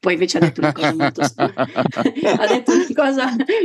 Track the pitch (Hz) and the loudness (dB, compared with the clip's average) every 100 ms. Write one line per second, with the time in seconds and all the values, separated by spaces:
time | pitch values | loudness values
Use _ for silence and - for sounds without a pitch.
0 | 185 175 175 190 160 135 156 139 156 160 | 0 0 0 2 0 2 -2 0 -2 0
1 | 143 127 139 - 131 - 135 - - - | -2 0 -4 0 -4 -2 -4 -2 -2 0
2 | - - 262 214 208 254 - 339 359 233 | -2 0 0 0 2 0 2 2 2 0
3 | 285 269 254 233 269 440 | 0 2 -2 -2 0 0